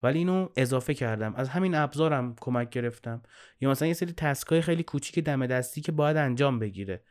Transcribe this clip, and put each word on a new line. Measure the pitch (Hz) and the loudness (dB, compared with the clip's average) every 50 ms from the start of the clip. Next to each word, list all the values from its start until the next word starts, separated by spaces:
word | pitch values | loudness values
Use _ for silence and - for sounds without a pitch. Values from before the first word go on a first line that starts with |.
| - | 0
ولی | 123 143 165 | 2 2 2
اینو | 175 180 185 190 190 180 - 131 | 2 2 2 0 0 0 0 0
اضافه | 131 120 131 127 - - 147 | 0 2 2 0 0 0 -2
کردم، | - 127 113 110 107 110 107 - | -2 -2 -2 -2 -2 -2 -2 -2
از | - 131 131 | -4 -4 -2
همین | 135 180 190 185 170 | 0 0 0 2 2
ابزارم | 151 147 143 - 143 160 160 151 135 123 123 113 | 2 0 0 0 0 2 2 2 0 0 -2 -6
کمک | - - 127 123 120 120 117 | -8 -4 -2 0 0 0 -2
گرفتم. | - 127 120 120 117 - - 120 117 117 - - - - - - _ - | -2 -2 -2 -2 -4 -6 -8 -10 -10 -10 -12 -16 -20 -20 -20 -20 _ -2
یا | 135 135 | 0 0
مثلاً | 139 131 156 165 | 2 2 2 0
یه | 165 | 0
سری | - 180 170 170 | 0 -4 -6 -4
تسکای | - 160 147 139 - - - 170 165 | -2 0 0 0 0 0 2 2 2
خیلی | 160 175 170 165 160 | 4 2 2 0 0
کوچیک | - - 143 - - - 170 | -2 -4 -6 -6 -4 -2 -2
دم | 156 147 143 131 131 123 | 0 0 0 0 0 0
دستی | 127 127 127 - - 151 | 0 0 -2 -2 -6 -8
که | 151 - | -4 -2
باید | 156 151 147 147 156 156 | 0 2 2 4 4 2
انجام | 147 131 123 123 143 139 127 113 | 2 2 2 2 2 2 2 2
بگیره، | 110 104 95 95 101 95 92 87 - _ | -2 -4 -4 -6 -6 -6 -6 -8 -10 _